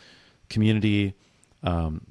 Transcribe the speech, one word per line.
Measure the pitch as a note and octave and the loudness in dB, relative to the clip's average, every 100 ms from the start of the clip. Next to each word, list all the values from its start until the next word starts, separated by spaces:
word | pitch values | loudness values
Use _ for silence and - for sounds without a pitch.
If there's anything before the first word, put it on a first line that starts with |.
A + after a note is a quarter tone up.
| - - _ _ - | -20 -20 _ _ -8
community, | A2 G#2+ A2 G#2+ G#2 G2 - _ _ _ _ | 0 2 2 2 2 0 -4 _ _ _ _
um, | F2+ E2+ D#2+ D#2 - | -4 -2 -2 -6 -12